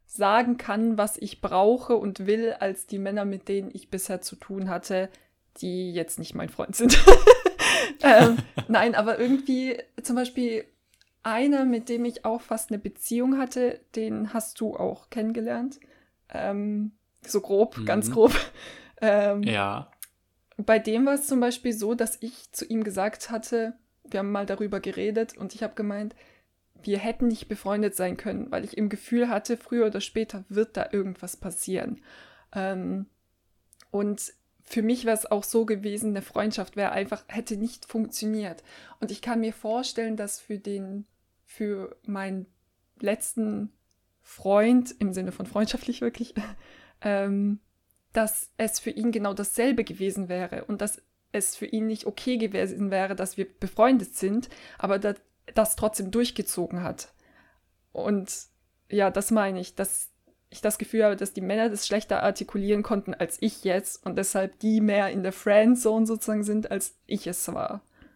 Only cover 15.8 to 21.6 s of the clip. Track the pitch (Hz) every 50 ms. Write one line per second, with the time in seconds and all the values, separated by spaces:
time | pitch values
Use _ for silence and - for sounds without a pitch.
15.8 | - - _ _ _ _ _ _ _ - - - - 196 202 202 208 208 208 208
16.8 | 214 214 - _ _ _ _ _ - - - 196 - - 196 196 226 226 - -
17.8 | 107 - 185 214 220 233 254 226 220 - - - - - - - - - - -
18.8 | - - _ - 220 214 202 208 202 202 202 208 202 - 110 101 - 101 101 123
19.8 | - - _ _ - - _ _ _ _ _ _ _ _ _ - 202 - 220 214
20.8 | 220 214 220 233 269 277 285 285 - - 269 247 240 247 240 -